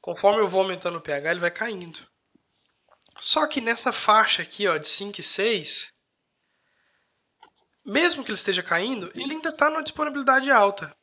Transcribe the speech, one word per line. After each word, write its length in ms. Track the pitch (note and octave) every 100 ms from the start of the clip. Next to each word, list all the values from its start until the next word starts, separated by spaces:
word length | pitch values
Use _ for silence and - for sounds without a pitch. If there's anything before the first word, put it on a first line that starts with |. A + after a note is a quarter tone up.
Conforme 400 | - E3+ G3+ G#3
eu 60 | G3+
vou 120 | F#3
aumentando 380 | F#3+ F3 F3 E3+
o 20 |
P 100 | D#3+
H, 200 | C#3+ D3
ele 100 | F3
vai 100 | E3+
caindo. 560 | - A3+ G3 F3 D#3 - _ _ _ _ _ _ _ _ _ _ -
Só 280 | - D4+ D4+
que 160 | C#4
nessa 280 | A3+ A#3 B3+
faixa 520 | - - G#3+ G#3+ -
aqui, 260 | E3 - G3+
ó, 80 | D#3
de 100 | D3
cinco 320 | - G3+ G3+
e 20 |
seis, 720 | D3+ - G#3 G#3+ C#3+ - - _ _ _ _ _ _ _ _ _ _ _ _ _ _ _ - _ _ _
mesmo 400 | C4+ A3+ E4+ C#4
que 80 | A#3+
ele 60 | G#3
esteja 260 | - F3+
caindo, 480 | F3 E3+ G#3+ B3+ F3+
ele 180 | - C4+
ainda 180 | D#4 D#4+ D#4
tá 140 | D4
numa 120 | D#4
disponibilidade 680 | D#4 - D4+ C#4+ C4 C4 C4+
alta. 440 | B3+ G3+ G3 D3+ -